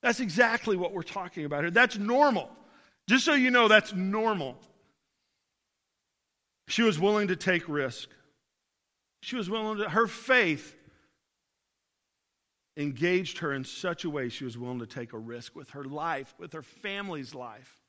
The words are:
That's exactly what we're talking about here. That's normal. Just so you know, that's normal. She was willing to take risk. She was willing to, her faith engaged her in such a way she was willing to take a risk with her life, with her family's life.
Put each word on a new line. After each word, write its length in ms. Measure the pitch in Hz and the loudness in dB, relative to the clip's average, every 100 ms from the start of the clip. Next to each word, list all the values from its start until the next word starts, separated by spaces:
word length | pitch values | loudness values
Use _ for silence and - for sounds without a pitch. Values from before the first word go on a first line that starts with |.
That's 200 | 240 233 | 2 0
exactly 560 | 233 165 240 226 - 185 | 0 4 4 4 0 0
what 160 | 175 | 0
we're 80 | 196 | -4
talking 420 | 160 196 180 - | -8 -8 -8 -8
about 200 | 147 143 | -4 -2
here. 80 | 165 | 2
That's 260 | 185 247 233 | 4 4 2
normal. 520 | 202 247 294 208 135 - - _ _ _ - | 0 4 6 4 -2 -14 -20 _ _ _ 2
Just 160 | 254 320 | 4 6
so 80 | |
you 180 | 285 254 | 4 6
know, 160 | 247 226 | 6 8
that's 240 | 214 - | 8 6
normal. 680 | 190 190 208 226 202 135 123 - _ _ _ _ _ _ _ _ _ _ _ _ _ _ _ _ _ _ _ - | -4 -2 0 0 0 -4 -8 -20 _ _ _ _ _ _ _ _ _ _ _ _ _ _ _ _ _ _ _ -6
She 160 | - | 2
was 140 | 226 156 | 2 4
willing 300 | 196 214 202 | 2 2 0
to 80 | 180 | -2
take 320 | 190 175 170 | 0 -2 0
risk. 400 | 147 135 - - - _ _ _ _ _ _ _ _ _ _ | -4 -4 -6 -16 -20 _ _ _ _ _ _ _ _ _ _
She 140 | - 254 | -10 -6
was 140 | 185 | -4
willing 300 | 220 214 214 | -4 -4 -4
to, 100 | 208 | 0
her 180 | 180 226 | 2 0
faith 720 | - - 254 190 147 - - _ _ _ _ _ _ _ _ _ _ _ _ _ _ _ _ _ _ _ - | -2 2 4 4 0 -6 -20 _ _ _ _ _ _ _ _ _ _ _ _ _ _ _ _ _ _ _ -6
engaged 600 | 147 123 170 185 185 - | -6 0 2 2 -2 -6
her 140 | 160 | -6
in 120 | 139 131 | -6 -8
such 400 | - 180 170 170 | -8 -6 -4 -6
a 40 | |
way 200 | 147 123 | -4 -6
she 160 | - 131 | -6 -10
was 120 | 117 | -10
willing 220 | 123 123 | -8 -8
to 80 | 110 | -10
take 240 | 135 117 | -10 -12
a 60 | 113 | -12
risk 400 | 113 120 - - | -12 -14 -14 -18
with 140 | 139 | -18
her 120 | 139 | -14
life, 500 | 135 147 165 143 135 _ | -10 -8 -6 -6 -8 _
with 160 | 170 | -14
her 80 | 160 | -14
family's 760 | 139 - 208 196 202 160 127 139 | -16 -14 -10 -8 -8 -8 -10 -12
life. 440 | 120 107 131 _ | -14 -16 -20 _